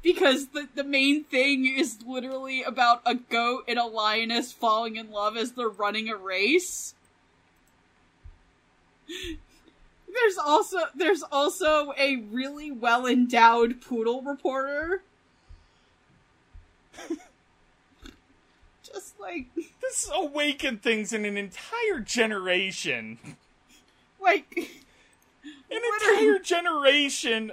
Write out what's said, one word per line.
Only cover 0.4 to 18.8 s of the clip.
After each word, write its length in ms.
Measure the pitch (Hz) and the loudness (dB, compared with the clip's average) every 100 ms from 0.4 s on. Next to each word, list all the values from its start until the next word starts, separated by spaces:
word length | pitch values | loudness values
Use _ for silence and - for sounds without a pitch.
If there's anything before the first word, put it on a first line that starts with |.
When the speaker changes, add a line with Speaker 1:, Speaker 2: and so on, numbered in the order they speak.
| 277 | -2
Speaker 1:
the, 200 | 294 294 | -10 -8
the 80 | 294 | -8
main 400 | 277 277 277 294 | -2 2 4 2
thing 420 | 302 254 269 269 262 | 0 2 2 2 0
is 320 | 269 269 214 226 | 0 -2 -4 -10
literally 560 | 254 254 262 262 262 | -8 -8 -8 -6 -6
about 380 | 254 247 240 240 240 | -6 2 4 4 2
a 80 | |
goat 500 | 247 - 233 240 254 - | -2 -2 0 0 -2 -4
and 100 | 240 | -2
a 60 | 240 | -2
lioness 680 | 220 214 214 226 233 247 | 0 0 0 0 -2 -4
falling 440 | - 233 214 226 220 | -2 0 2 -2 -8
in 140 | 220 | -8
love 240 | 208 208 226 | -4 -2 -2
as 160 | 233 | -6
they're 160 | 247 226 | -4 -6
running 400 | 208 202 214 220 | -2 -2 -2 -4
a 80 | 214 | -8
race. 800 | 190 185 202 339 359 - - _ _ _ _ _ _ _ _ _ _ _ _ _ - - _ _ _ _ _ _ - | -4 0 2 2 0 -10 -12 _ _ _ _ _ _ _ _ _ _ _ _ _ -20 -20 _ _ _ _ _ _ -18
There's 1300 | 359 370 311 _ _ _ _ - _ - 427 453 359 | -12 -12 -12 _ _ _ _ -20 _ -8 2 2 2
also, 400 | 294 302 - 370 320 | 2 2 2 -4 -4
there's 280 | 262 349 349 | 0 2 2
also 720 | - 285 294 - 311 302 294 269 | 0 0 0 0 2 2 0 0
a 200 | 277 262 | 0 0
really 540 | 208 233 269 294 302 | -4 -6 -6 -8 -12
well-endowed 1080 | 247 233 240 254 247 247 240 233 233 233 240 | -2 2 2 4 4 4 8 8 8 2 0
poodle 400 | - 233 226 254 | -6 -2 -2 -2
reporter. 800 | 262 277 - 269 269 285 320 370 _ _ _ _ _ - _ _ _ _ _ _ _ _ _ - _ _ _ - | -4 -4 -2 -2 -4 -4 -4 -6 _ _ _ _ _ -20 _ _ _ _ _ _ _ _ _ -20 _ _ _ -20
<laughs> 100 | 339 320 - _ _ _ _ _ _ _ - _ _ _ _ _ _ _ | -10 -10 -10 _ _ _ _ _ _ _ -20 _ _ _ _ _ _ _